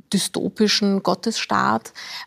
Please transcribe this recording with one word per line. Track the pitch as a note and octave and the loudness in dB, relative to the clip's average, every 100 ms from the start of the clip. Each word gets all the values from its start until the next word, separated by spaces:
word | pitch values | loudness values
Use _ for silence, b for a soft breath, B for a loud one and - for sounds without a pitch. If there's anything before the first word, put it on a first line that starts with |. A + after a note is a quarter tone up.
| - | -4
dystopischen | G3+ - - - - G#3+ - G3+ G3 | -2 -2 -2 -4 2 2 4 2 2
Gottesstaat | F#3+ - - A3+ - G3+ G3 A3 - - B B | 0 -2 -2 -4 -2 2 2 0 -2 -16 B B